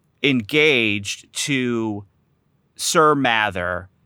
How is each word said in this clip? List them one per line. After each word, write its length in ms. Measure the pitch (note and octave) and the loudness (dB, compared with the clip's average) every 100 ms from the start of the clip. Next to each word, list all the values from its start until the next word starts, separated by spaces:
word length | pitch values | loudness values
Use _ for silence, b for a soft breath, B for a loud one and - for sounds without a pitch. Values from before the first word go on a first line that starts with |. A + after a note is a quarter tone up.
| _ _ | _ _
engaged 1080 | C#3+ C3 G2+ D3+ D#3 B2+ A2 G#2 G2+ - - | 0 0 0 2 4 2 0 -2 -6 -12 -12
to 720 | - - C3+ B2 A#2 A2 G#2 G2+ _ _ _ _ _ _ - | -8 -4 -2 -2 -2 -4 -6 -12 _ _ _ _ _ _ -10
Sir 380 | - E3+ D3+ C#3+ | -2 4 4 4
Mather, 760 | B2+ A2+ G#2+ F#2 F2 F2+ F#2+ _ | 2 2 0 -2 -6 -6 -10 _